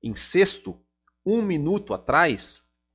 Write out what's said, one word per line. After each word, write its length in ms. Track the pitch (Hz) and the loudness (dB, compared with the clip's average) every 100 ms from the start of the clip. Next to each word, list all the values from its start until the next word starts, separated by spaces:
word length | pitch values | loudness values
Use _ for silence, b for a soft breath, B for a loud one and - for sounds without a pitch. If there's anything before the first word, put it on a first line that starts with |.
Em 140 | 117 107 | -8 -4
sexto, 640 | - 180 196 - - - _ _ _ _ - | 0 2 4 2 -4 -16 _ _ _ _ -2
um 160 | 226 | 0
minuto 500 | 208 165 147 202 - | 0 -2 0 -2 -2
atrás 720 | 98 - 139 170 107 - - _ _ _ | -8 0 2 2 0 -4 -6 _ _ _